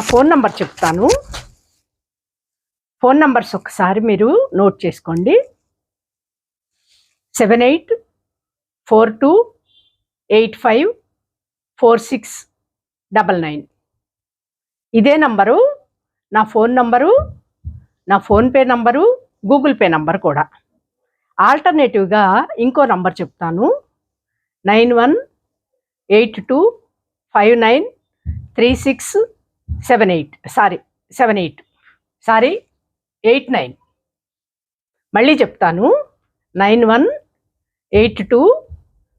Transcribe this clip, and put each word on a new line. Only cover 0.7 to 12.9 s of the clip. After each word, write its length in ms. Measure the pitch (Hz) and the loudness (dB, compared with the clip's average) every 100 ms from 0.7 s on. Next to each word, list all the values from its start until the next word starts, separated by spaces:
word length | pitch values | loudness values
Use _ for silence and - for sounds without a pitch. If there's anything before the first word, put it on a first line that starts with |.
| - 165 175 262 539 - - - _ _ _ _ _ _ _ _ _ _ _ _ _ _ _ | -6 -4 0 0 -2 -6 -18 -20 _ _ _ _ _ _ _ _ _ _ _ _ _ _ _
ఫోన్ 160 | 254 285 | 2 4
నంబర్స్ 300 | 302 240 - 190 | 2 0 -4 -10
ఒకసారి 460 | - - 185 196 220 | -10 -4 -2 -2 -2
మీరు 200 | 196 226 415 539 185 | 0 2 0 0 0
నోట్ 180 | 202 - | 0 -2
చేసుకోండి. 540 | 170 - - 165 202 453 571 _ _ _ _ _ _ _ _ _ _ _ _ _ _ _ _ _ _ - | -8 -8 -8 -4 0 0 0 _ _ _ _ _ _ _ _ _ _ _ _ _ _ _ _ _ _ -2
సెవెన్ 280 | 190 240 247 | 0 2 2
ఎయిట్ 240 | 330 - 466 _ _ _ _ _ _ _ _ - | 0 -4 -8 _ _ _ _ _ _ _ _ 0
ఫోర్ 240 | 214 226 220 | 2 2 0
టూ 100 | 277 392 480 _ _ _ _ _ _ _ - | 2 2 0 _ _ _ _ _ _ _ -2
ఎయిట్ 280 | 214 226 220 | 0 0 -2
ఫైవ్ 240 | 233 226 381 480 _ _ _ _ _ _ _ - | -2 0 -2 -6 _ _ _ _ _ _ _ -2
ఫోర్ 220 | 233 233 - | 2 2 -2
సిక్స్ 260 | 254 - - - _ _ _ _ | -10 -10 -20 -20 _ _ _ _